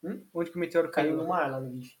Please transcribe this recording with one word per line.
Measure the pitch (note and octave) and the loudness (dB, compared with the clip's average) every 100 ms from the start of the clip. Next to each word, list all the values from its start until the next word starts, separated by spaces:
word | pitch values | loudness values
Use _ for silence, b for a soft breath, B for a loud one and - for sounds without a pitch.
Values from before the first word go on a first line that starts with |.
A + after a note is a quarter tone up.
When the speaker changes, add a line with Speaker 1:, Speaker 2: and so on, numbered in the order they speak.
Speaker 1:
Hum? | - - - | -6 -8 -6
Speaker 2:
Onde | E3+ E3+ | -4 -4
que | F3 | -2
o | |
meteoro | E3+ E3+ E3 | 2 2 2
Speaker 1:
Caiu | - D3+ | 2 2
Speaker 2:
caiu? | D#3+ | 2
Speaker 1:
no | D#3+ | 0
mar | F3+ C#3+ | 2 0
lá | C3+ | -2
no | C3 B2+ | -6 -8
gif. | B2+ - | -12 -18